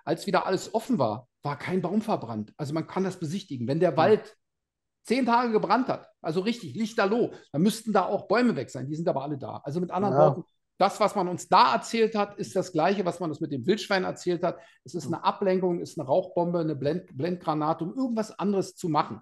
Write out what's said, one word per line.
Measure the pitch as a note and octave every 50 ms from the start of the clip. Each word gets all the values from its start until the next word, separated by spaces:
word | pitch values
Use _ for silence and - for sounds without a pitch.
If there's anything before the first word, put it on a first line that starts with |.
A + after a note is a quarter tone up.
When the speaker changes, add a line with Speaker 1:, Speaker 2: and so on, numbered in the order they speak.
| _
Speaker 1:
als | C#3+ E3 - -
wieder | G#3 F3+ F3+ -
alles | G3+ F#3+ - - - -
offen | G#3+ - - B3
war, | D#3+ B2 A2 G#2+ A#2+ - _ _ _ -
war | C#3+ C#3 -
kein | - D#3+ F3+ F#3+ F3+
Baum | E3 G3 A3
verbrannt. | - A3+ F#3+ C#3+ A#2 A2+ A2+ G#2+ G#2 - -
Also | - D3 C3+ D#3
man | D#3+ D#3
kann | - - F#3 F#3+
das | F#3 - -
besichtigen. | E3 C#3+ E3+ G3+ - - C#3+ A#2+ A#2
Wenn | A#2+ C#3+ E3
der | F#3 E3+
Speaker 2:
Mhm. | D3+
Speaker 1:
Wald | D#3 D#3+ G3+ G#3+ G3+ - - - _ _ _ _ _ _ _ _ _ _ _ _ _ _
zehn | - A3 C4+ B3+
Tage | A3+ A#3 A#3+ B3+ A#3
gebrannt | G#3+ G#3+ - E3+ G#3 B3 B3+ -
hat, | C3 - - - _ _ -
also | E3 D#3 F#3
richtig, | F#3 A3+ A3+ - F#3 C3+ A#2+
lichterloh, | F#3+ A3+ G#3+ - A#3 G3+ F#3+ A3 B3 F#3 - - - - _
dann | - C#3+
müssten | F3+ A3 G#3+ - - A3+ G3
da | G3 F3+
auch | F3 G3+ F#3+ -
Bäume | - F#3+ A#3+ B3 A#3 E3+
weg | C#3 A#2 -
sein. | - B2+ C3
Die | C#3 D3+
sind | D#3 E3+
aber | F3 D3 C3+
alle | C3+ D3+ D3
da. | C3+ A2 G#2+ A2 A2+ -
Also | C#3+ C#3 F3
mit | F3+ F3
anderen | E3+ F#3 G3+ G3+ C3
Speaker 2:
Ja. | C#3+
Speaker 1:
Worten, | D3+ D3+ C3 - - - _ _ _ _ _ -
das, | F#3 G3 G3+ -
was | G#3+ G3 -
man | G#3 F3+
uns | F3+ F3+ - -
da | - F3+ G3+ A#3+ C4 A#3+
erzählt | G#3+ - - - A3+ A3 G#3+ A3
hat, | G#3 G3+ G#3 -
ist | - F3+ - -
das | F#3+ F3 -
Gleiche, | - D3+ D#3 F#3 G#3 G3+ F#3
was | F3 E3+ -
man | F3+ D#3
uns | C#3+ -
mit | D#3+ D3
dem | C#3+ C3 A#2
Wildschwein | D3+ G#3+ G#3+ - - G3+ F#3 F#3
erzählt | F3+ D#3+ - - F3+ F3 D#3+ F#3
hat. | E3 - - - - _ _ _
Es | C3 -
ist | E3+ -
Speaker 2:
Hm. | - E3
Speaker 1:
eine | - -
Ablenkung, | G3 G3+ - G#3 F#3+ F#3 F#3+ F#3 F3+ F3 F3
ist | D#3+ - - D#3+
eine | C3+
Rauchbombe, | B2+ D3 F3+ F3+ - - F3 E3+ F3 F3 F3
eine | D#3+ D#3 D3
Blend-, | C3 C3+ C#3+ E3 F3 - - -
Blendgranate, | C3 D3+ F3 F3+ F3 - E3 D3+ D#3 D3+ D#3 E3 - E3
um | F3+ G#3+
irgendwas | C4+ C4 B3+ A3+ A3 G#3+ - - -
anderes | E3+ G3+ G3+ F#3+ F3+ - -
zu | - - E3+
machen. | D3 D3+ - - A2 -